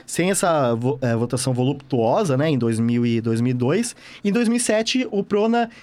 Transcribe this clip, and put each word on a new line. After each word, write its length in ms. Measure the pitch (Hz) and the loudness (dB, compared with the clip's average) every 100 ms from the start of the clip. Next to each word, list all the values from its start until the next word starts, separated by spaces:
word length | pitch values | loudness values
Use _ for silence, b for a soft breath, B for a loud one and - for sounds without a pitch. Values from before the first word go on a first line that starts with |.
| B | B
sem 240 | - 175 | -2 0
essa 440 | 202 185 160 127 | 2 2 2 2
vo-, 240 | 117 123 143 | 0 -2 -2
é, 120 | 120 | 0
votação 380 | 113 120 127 135 | 0 0 -2 -2
voluptuosa, 840 | 123 127 151 - 127 113 165 196 | 0 0 -2 -2 0 2 2 2
né, 140 | 131 160 | 0 0
em 80 | 135 | 0
dois 240 | 117 113 | 0 0
mil 240 | 117 120 | 0 2
e 160 | 120 113 | 2 0
dois 220 | 113 113 | 0 0
mil 80 | 123 | 0
e 40 | |
dois. 200 | 127 123 190 240 - B B | 0 0 0 -2 -8 B B
Em 80 | 202 | -2
dois 180 | 208 226 | 0 2
mil 100 | 240 | 0
e 20 | |
sete, 440 | - 220 226 254 247 | 0 0 0 -2 -2
o 140 | 202 | -4
prona, 440 | 202 208 226 240 233 B | -2 0 2 0 -2 B